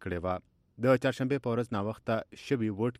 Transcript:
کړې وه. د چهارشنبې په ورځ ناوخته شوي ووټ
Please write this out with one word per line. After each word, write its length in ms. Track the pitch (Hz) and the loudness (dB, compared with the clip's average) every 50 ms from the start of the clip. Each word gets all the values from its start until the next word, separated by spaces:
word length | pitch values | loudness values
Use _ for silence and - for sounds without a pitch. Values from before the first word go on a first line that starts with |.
| - | -4
کړې 160 | 95 87 87 85 | -4 -4 -2 0
وه. 100 | 92 90 90 - _ _ _ _ _ _ - 110 | -2 -2 -2 -6 _ _ _ _ _ _ 0 4
د 20 | 127 131 123 | 4 4 4
چهارشنبې 420 | - 135 123 - 135 127 139 135 - | 4 0 0 0 0 0 0 0 0
په 40 | 127 117 | 0 0
ورځ 140 | 117 123 - - 101 | 0 0 0 0 -2
ناوخته 680 | 101 107 110 - - - 113 110 - - - - - | -2 -2 -4 -4 -4 -2 -2 -2 -2 -6 -12 -14 -4
شوي 260 | - 139 127 110 107 | -2 0 2 2 0
ووټ 240 | 104 95 110 123 120 - | 0 0 -2 -2 -2 -2